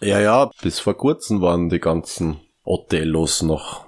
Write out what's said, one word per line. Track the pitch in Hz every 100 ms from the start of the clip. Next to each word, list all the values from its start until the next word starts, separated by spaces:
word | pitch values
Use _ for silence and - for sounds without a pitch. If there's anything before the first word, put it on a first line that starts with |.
Ja, | 104 101
ja, | 104 120 139 -
bis | - -
vor | -
kurzem | 101 135 160 - 107
waren | 90 87 85
die | 85
ganzen | - 82 - - 82 76 - _
Othellos | - 92 - 82 80 80 78 -
noch | 82 78 - -